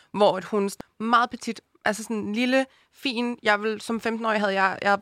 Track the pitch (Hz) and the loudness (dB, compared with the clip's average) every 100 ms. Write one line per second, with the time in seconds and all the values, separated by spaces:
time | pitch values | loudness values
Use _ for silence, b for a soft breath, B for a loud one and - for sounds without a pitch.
0 | b 196 202 185 170 214 196 - - - | b 2 4 4 -2 -2 -2 -4 -16 -8
1 | 226 240 240 240 - 226 - _ - 208 | 2 4 2 -2 -8 -10 -12 _ -4 -4
2 | 214 220 202 208 247 262 262 b b _ | -4 -6 -4 -2 2 2 0 b b _
3 | 277 233 240 240 214 208 214 214 - 233 | -4 -2 -4 -2 0 2 0 -4 -4 -4
4 | 226 226 226 214 208 190 190 - 202 202 | -2 -2 -2 0 0 2 0 0 0 2